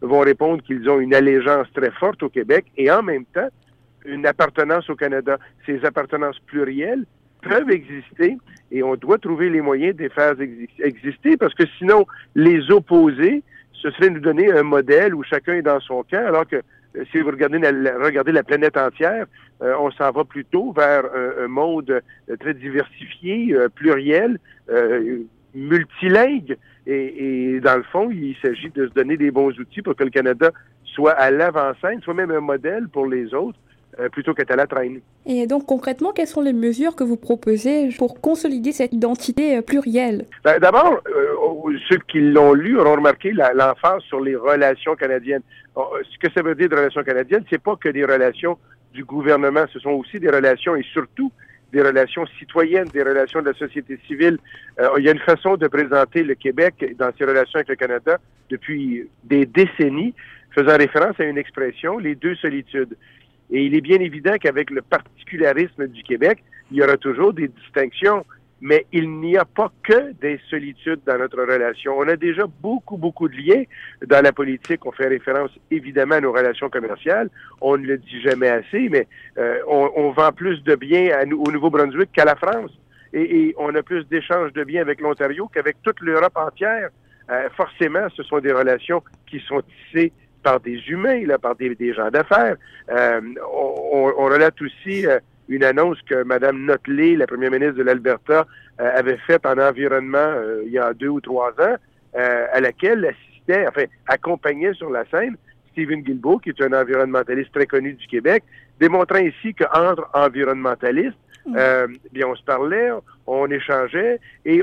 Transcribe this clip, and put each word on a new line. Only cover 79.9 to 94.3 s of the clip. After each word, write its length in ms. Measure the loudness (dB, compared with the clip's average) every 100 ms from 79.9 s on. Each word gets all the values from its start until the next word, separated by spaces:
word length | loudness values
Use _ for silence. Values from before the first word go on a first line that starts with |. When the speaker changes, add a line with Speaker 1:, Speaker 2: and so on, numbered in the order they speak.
| 0
Speaker 1:
on 160 | 0
vend 200 | 2 2
plus 320 | 0 -4 -2
de 120 | 0 0
biens 340 | 2 2 2 2
à 80 | 0
nou-, 160 | -2
au 80 | -2
Nouveau-Brunswick 600 | -2 0 2 0 0 -2
qu'à 100 | 2
la 120 | 2 2
France. 360 | -2 -4 -8 -16 _ _ _
Et, 340 | -4 0 2 0
et 80 | -2
on 160 | -4 -4
a 80 |
plus 240 | -4 -6 -4
d'échanges 460 | -6 -2 -2 -2
de 100 | -6
biens 180 | -6 -4
avec 200 | -2 -4
l'Ontario 460 | -4 -2 -4 -6 -8
qu'avec 300 | -6 -4 -4
toute 180 | -6 -4
l'Europe 380 | -2 0 0 0
entière. 520 | -6 -4 -4 -4 -8 -14 _ _ -8
Euh, 180 | -6 -4 -4
forcément, 500 | -6 -2 -2 -2 -4 -8
ce 80 |
sont 160 | -6 -2
des 140 | 0
relations 480 | 2 2 0 -2 -4 -6 _ _
qui 120 | -16
sont 220 | -6 -6
tissées 520 | -6 _ -6 0 0 -2 _ _
par 160 | 0 0
des 200 | -2 -12 -8
humains, 360 | -4 -2 0 0
là, 120 | -2
par 160 | -2 -4
des, 180 | -6 -4
des 180 | -4
gens 160 | -2 -2
d'affaires. 480 | 0 2 2 2 -2 -10 -20 -6
Euh, 300 | 0 0 0 -4 -12 -8
on, 220 | -4 -4 -4 -2
on, 220 | 0 2 2
on 60 |
relate 340 | 2